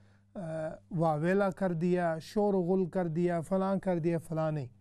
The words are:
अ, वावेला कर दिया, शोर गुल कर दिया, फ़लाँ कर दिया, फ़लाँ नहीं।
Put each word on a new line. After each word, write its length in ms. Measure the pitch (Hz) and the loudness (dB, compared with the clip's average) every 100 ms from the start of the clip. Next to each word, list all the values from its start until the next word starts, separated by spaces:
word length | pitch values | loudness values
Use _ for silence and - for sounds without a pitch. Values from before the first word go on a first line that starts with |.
| - _ _ 220 | -20 _ _ -12
अ, 440 | 165 160 156 - - | -8 -6 -6 -10 -6
वावेला 560 | 170 165 151 170 196 196 | 0 2 2 2 2 2
कर 240 | - 190 | 0 -2
दिया, 460 | 165 180 180 170 160 | 0 0 2 0 -2
शोर 360 | - 214 208 196 | -4 0 2 2
गुल 320 | 175 190 180 | 2 2 0
कर 200 | 185 175 | -2 -2
दिया, 340 | 156 175 170 | 0 0 0
फ़लाँ 380 | 147 190 190 196 | 0 0 0 0
कर 200 | 190 175 | 0 0
दिया, 180 | 170 165 | 0 -2
फ़लाँ 340 | 160 160 160 | -2 -2 -2
नहीं। 180 | 151 127 - | -2 -6 -12